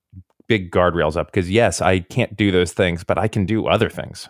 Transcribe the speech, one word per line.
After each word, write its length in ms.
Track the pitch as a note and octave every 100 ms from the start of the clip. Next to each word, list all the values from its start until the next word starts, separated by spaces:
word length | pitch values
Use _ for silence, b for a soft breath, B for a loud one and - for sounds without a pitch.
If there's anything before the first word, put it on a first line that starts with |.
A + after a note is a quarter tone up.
| _ F#2+ - _ -
big 240 | A2 F2+
guardrails 460 | F#2+ F2+ E2+ D#2 E2
up, 140 | D#2+
'cause 180 | G2+ F2+
yes, 320 | G#2 A2 -
I 180 | E2 F#2+
can't 360 | F2 - A#2 G#2
do 140 | G2+
those 200 | F2+ F2+
things, 320 | - F#2 E2+
but 140 | - F2+
I 100 | A2
can 180 | A2+ F2+
do 220 | A2 C#2
other 220 | G#2 F#2+
things. 400 | - - - -